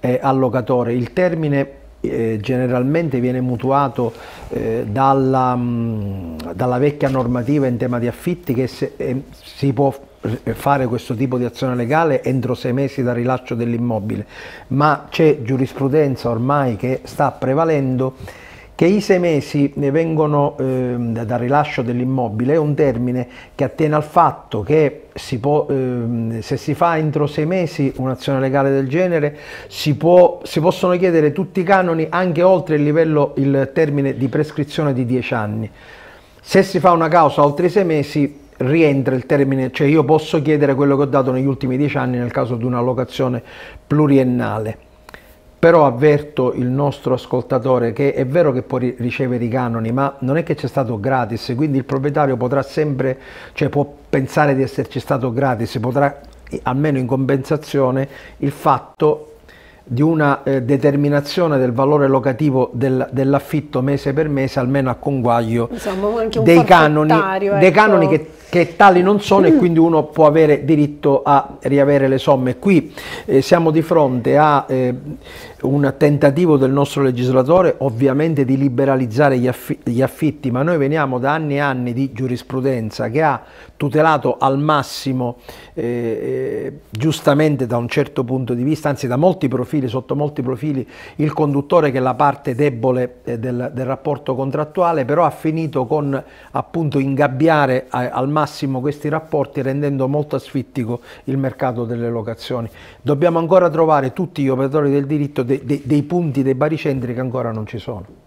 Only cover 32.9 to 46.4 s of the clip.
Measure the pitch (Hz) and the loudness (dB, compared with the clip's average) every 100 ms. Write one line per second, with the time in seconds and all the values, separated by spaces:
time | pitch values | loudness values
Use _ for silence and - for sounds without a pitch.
32.9 | 151 160 151 143 - 139 139 135 - 156 | 2 2 2 0 0 0 0 0 0 0
33.9 | 143 139 117 131 143 151 - 147 - 151 | 0 -2 -2 -2 -2 -4 -4 -6 -2 -2
34.9 | 127 123 127 117 120 107 107 110 - - | -2 -2 -2 -2 -4 -4 -6 -8 -12 -20
35.9 | - - - - - - 185 196 180 180 | -20 -20 -20 -20 -20 0 2 2 2 4
36.9 | 170 160 175 185 - 147 143 180 208 180 | 4 4 4 4 4 2 4 0 2 2
37.9 | 156 143 156 143 - - - 127 160 156 | 0 -2 0 -2 -4 -20 -6 0 4 4
38.9 | 135 127 131 - 147 135 135 127 - 143 | 2 0 -2 0 0 2 0 -2 0 2
39.9 | 156 139 156 156 170 143 151 143 135 143 | 4 4 2 2 -2 0 2 2 2 2
40.9 | 139 143 135 131 127 135 131 131 127 147 | 2 2 2 0 0 -2 -2 -4 -2 -2
41.9 | 139 127 123 120 135 123 120 120 123 123 | -2 -2 -4 -4 -4 -4 -4 -4 -2 -2
42.9 | 123 123 - 135 123 - - - - _ | -2 -6 -4 -4 -4 -8 -20 -20 -20 _
43.9 | 147 151 139 127 123 110 107 110 - - | 2 4 4 4 0 -2 -4 -6 -10 -16
44.9 | _ - - - - - - 165 165 143 | _ -20 -20 -20 -20 -20 2 4 6 4
45.9 | 120 151 147 147 - | 4 2 2 0 -2